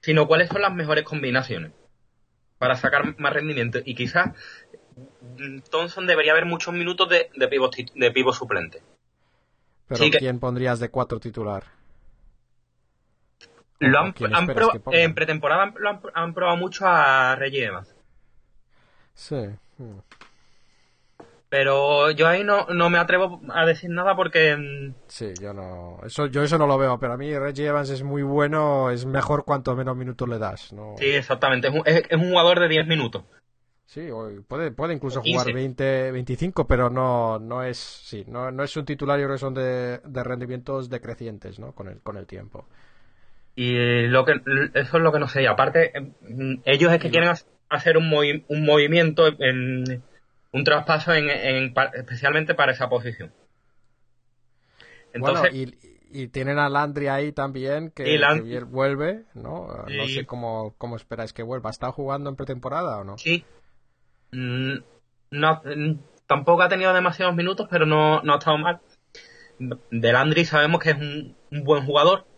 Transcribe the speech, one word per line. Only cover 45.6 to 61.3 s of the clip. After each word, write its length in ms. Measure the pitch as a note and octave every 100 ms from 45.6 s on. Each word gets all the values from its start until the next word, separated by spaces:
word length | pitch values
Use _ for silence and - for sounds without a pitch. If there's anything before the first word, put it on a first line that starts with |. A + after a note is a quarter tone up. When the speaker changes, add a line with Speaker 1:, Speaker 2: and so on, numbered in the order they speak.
| C3+ E3+ E3 C#3+ C#3 -
Speaker 1:
mm, 400 | - B2+ C3+ C3
ellos 280 | - C#3 E3+
es 60 | E3
que 80 | E3+
Speaker 2:
Y 40 |
lo 20 |
Speaker 1:
quieren 160 | E3 E3+
hacer 180 | E3+ _ _ _
hacer 280 | D3 E3+ D#3+
un 120 | E3
movi-, 340 | D3+ D3 D3 -
un 160 | D3
movimiento 640 | D3+ D3 D3 E3 E3 D#3 D#3+ D3
en, 640 | C#3 B2+ B2+ B2+ B2+ B2+ - _ _ _ _
un 120 | C3
traspaso 480 | C#3 D3 D3 D#3 D#3
en, 140 | D#3+ D3
en 440 | C#3+ B2+ C3 C3
pa-, 160 | B2+ C3+
especialmente 600 | - B2 A#2+ C#3+ D3+ D#3
para 180 | E3+ C3+
esa 160 | B2+ B2+
posición. 440 | B2 A#2+ A2 E2 _ _ _ _ _ _ _ _ _ _ _ _ _ _ _ - - _
Entonces 380 | A#2+ C3 F3 C#3
Speaker 2:
Bueno, 40 | C3 B2+ - - _ _
y, 120 | C#3+
y 60 | B2+
tienen 300 | C#3 C3+ C#3+
a 100 | C#3+
Landry 400 | C#3 D3 C#3+ C#3
ahí 240 | C#3 D3
también, 580 | D3 C#3 C3+ C3+ D3 D#3+
que, 180 | - C3+
Speaker 1:
Y 60 | D3+
Lan- 200 | C#3+ D#3
Speaker 2:
que 40 |
bien 260 | A2+ B2 B2
vuelve, 540 | B2 C3+ C#3 D#3 G#3+ A3+
¿no? 320 | - A#2 E3 - - -
No 180 | C#3 C#3
Speaker 1:
Sí. 80 |
Speaker 2:
sé 120 | C3+ A#2+
cómo, 480 | A#2+ A#2 A2+ A2 -
cómo 180 | A#2+ A#2
esperáis 360 | - A2+ A2+